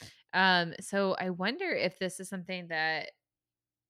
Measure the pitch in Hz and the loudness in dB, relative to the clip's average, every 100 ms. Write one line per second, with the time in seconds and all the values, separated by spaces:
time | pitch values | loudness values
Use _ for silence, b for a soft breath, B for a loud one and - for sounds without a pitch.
0 | B B _ 180 190 180 170 - - 196 | B B _ 4 6 6 2 -4 -2 2
1 | 196 - 185 175 190 320 370 220 175 - | 2 2 -2 0 -2 -2 -2 0 0 0
2 | 185 - 185 190 175 185 170 160 160 156 | -6 -6 -10 -10 -8 -8 -4 -2 0 0
3 | - - _ _ _ _ _ _ _ | -4 -14 _ _ _ _ _ _ _